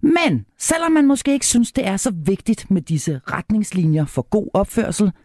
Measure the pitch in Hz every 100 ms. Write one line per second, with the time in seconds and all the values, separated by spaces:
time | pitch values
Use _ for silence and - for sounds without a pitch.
0 | 294 339 330 139 101 _ - 330 330 320
1 | 277 277 - 277 - 240 233 - 196 190
2 | - 185 151 196 - 220 - 190 143 156
3 | - 139 - - - 214 208 185 160 156
4 | 147 - - 214 - - 196 - 220 -
5 | 208 -